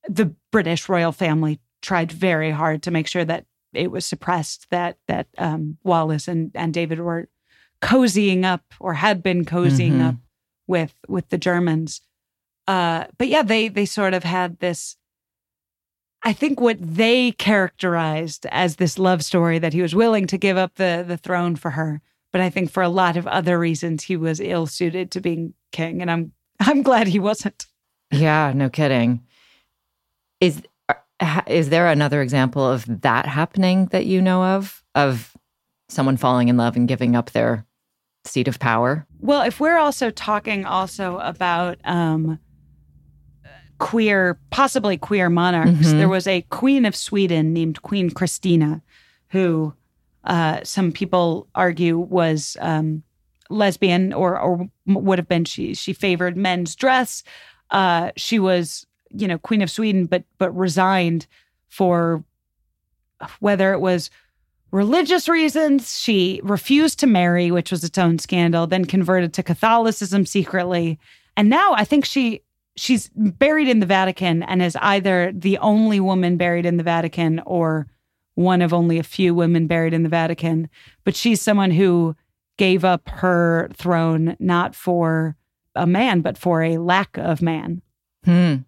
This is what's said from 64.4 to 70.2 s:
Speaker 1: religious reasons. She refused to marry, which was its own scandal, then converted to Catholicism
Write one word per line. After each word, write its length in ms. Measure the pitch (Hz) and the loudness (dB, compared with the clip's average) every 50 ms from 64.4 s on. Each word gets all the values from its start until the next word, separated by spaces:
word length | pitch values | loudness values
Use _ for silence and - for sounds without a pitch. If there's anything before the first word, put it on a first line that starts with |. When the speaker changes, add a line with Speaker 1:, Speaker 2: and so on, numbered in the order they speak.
| _ _ _ _ _ _ - | _ _ _ _ _ _ -2
Speaker 1:
religious 560 | 190 202 208 262 349 330 285 359 359 - - | 0 0 2 2 2 2 2 0 0 2 2
reasons. 720 | 339 330 320 302 - 311 320 302 277 277 226 - - - | 2 2 2 2 2 2 2 2 2 2 0 -4 -10 -6
She 420 | - - 220 190 180 185 185 - - | -2 0 2 2 2 2 -2 -4 -2
refused 560 | 196 208 180 - - 277 285 311 311 - - | -2 -2 -2 0 2 2 4 4 2 0 2
to 60 | - | 2
marry, 440 | 269 220 180 180 175 175 175 175 175 | 4 4 4 4 4 2 2 2 2
which 200 | 175 175 165 - | 2 0 0 -2
was 140 | - 165 156 | -4 -4 -4
its 140 | 165 - - | -4 0 2
own 200 | 185 170 170 160 | 2 2 2 0
scandal, 480 | - - - 180 170 170 170 165 165 | -2 -2 0 2 2 2 2 2 0
then 180 | 170 185 185 180 | 0 0 0 0
converted 480 | 165 - 190 185 160 190 185 175 170 - | 0 0 0 2 2 2 2 2 0 -2
to 80 | - 175 | -6 -4
Catholicism 800 | - 170 - - 226 226 233 226 226 214 - 208 180 185 202 | -4 -2 0 2 2 4 4 4 2 0 -2 -4 -2 0 0